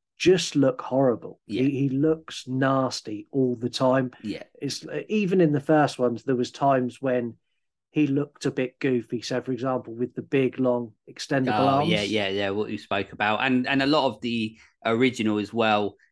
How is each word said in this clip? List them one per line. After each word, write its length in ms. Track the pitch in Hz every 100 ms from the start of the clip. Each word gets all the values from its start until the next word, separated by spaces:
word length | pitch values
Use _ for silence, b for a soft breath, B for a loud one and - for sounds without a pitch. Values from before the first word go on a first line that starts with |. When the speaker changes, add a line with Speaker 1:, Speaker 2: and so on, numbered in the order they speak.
| _ -
Speaker 1:
just 380 | 151 185 175 147
look 260 | 135 127
horrible. 600 | - 131 135 113 - - -
Speaker 2:
Yeah. 160 | 110
Speaker 1:
He, 60 | 135
he 180 | 135 139
looks 560 | 135 156 160 - - 127
nasty 800 | 131 135 135 131 - - 104 -
all 240 | 139 127 120
the 120 | 120
time. 420 | - 131 131 127 -
Speaker 2:
Yeah. 200 | 107 87 - -
Speaker 1:
It's, 240 | 139 - 156 151 -
even 320 | 214 196 190
in 100 | 160
the 80 | 147
first 400 | 143 156 143 -
ones, 240 | 123 113
there 120 | - 127
was 120 | 120
times 500 | - 139 135 127 117
when 340 | 131 123 120 110 _ _ _ _ _
he 160 | 151 147
looked 380 | 139 143 - 143
a 60 |
bit 260 | 135 127 -
goofy. 420 | 139 123 113 117
So, 200 | - 127
for 100 | 120
example, 400 | 123 131 127 117
with 220 | 113 120 -
the 60 |
big, 380 | - 139 131 -
long, 320 | 127 120 120 - -
extendable 500 | - - 139 127 110
Speaker 2:
Oh, 80 | 135
Speaker 1:
arms. 220 | 135 160
Speaker 2:
yeah, 120 | 104
yeah, 260 | 101 107 98
yeah, 220 | 98 101
what 200 | 101 107
you 80 | -
spoke 360 | - 101 98
about. 260 | - 104 107
And, 260 | 131 127 123
and 140 | 139
a 40 | 135
lot 220 | 151 131
of 120 | 110
the 360 | 120 117 110 110 b b 113
original 520 | 113 127 123 107 104
as 160 | 101
well, 420 | 113 110 107 101 - _